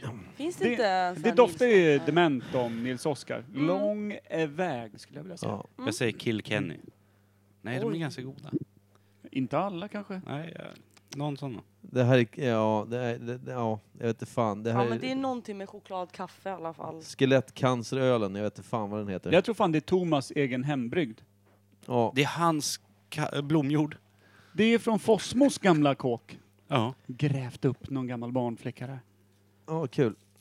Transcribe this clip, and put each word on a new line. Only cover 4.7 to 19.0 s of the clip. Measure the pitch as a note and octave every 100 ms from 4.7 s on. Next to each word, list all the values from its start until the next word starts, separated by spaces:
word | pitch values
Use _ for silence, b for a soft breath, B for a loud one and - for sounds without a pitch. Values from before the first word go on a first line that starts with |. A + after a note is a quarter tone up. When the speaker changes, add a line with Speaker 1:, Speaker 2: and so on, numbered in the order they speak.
| B2 A2+ A2
Speaker 2:
skulle | - C#3
jag |
vilja | F3+ F3
säga. | A2
Speaker 3:
Ja. | G#2 - -
Speaker 1:
Mm. | C4
Speaker 4:
Jag |
säger | - A#2+
Kill | - - G#2+
Kenny. | - G#2+ E2 - - - _ _ _ _ _ _
Nej, | A2 B2+
de | A3+
är |
Speaker 1:
Oj. | E3
Speaker 4:
ganska | D3+ B2
goda. | B2+ - D3 - - _ _ _ _ _ -
Speaker 2:
Inte | C3+ B2+ D3
alla, | G3 E3+ G3+
kanske. | G#3 G3 F#3 -
Speaker 4:
Nej, | C#3+ E3 -
ja. | - - _ _ _ C#3
Någon | D3 C#3
sån | C#3
då. | G#2+ - _
Speaker 3:
Det | - B2+
här | B2 C3
är, | A2+ - C3
ja, | A2 A2 G#2+ A2
det | B2
är, | A#2+ B2
det, | A#2 B2+
det, | C3
ja, | B2+ A2+ A2 - -
jag | A#2
vet | A2
inte | -
fan. | - A2+ G#2
Det | A2+
här | A#2
Speaker 1:
Ja, | A#2+
men | A#2
Speaker 3:
är |
Speaker 1:
det | B3+
är | C4
någonting | C4+ B3 - G3
med | G3
chokladkaffe | G#3 - F#3 F3 - F3+ - G3
i |
alla | F3+ E3
fall. | D#3+ D#3+ D#3+
Speaker 3:
skelettcancerölen, | D#3+ - C3 C3 - - C3 B2 A2 C3 C3 A#2+ G2
jag | G2+
vet | G#2 -
inte | -
fan | A#2 G2+
vad | G#2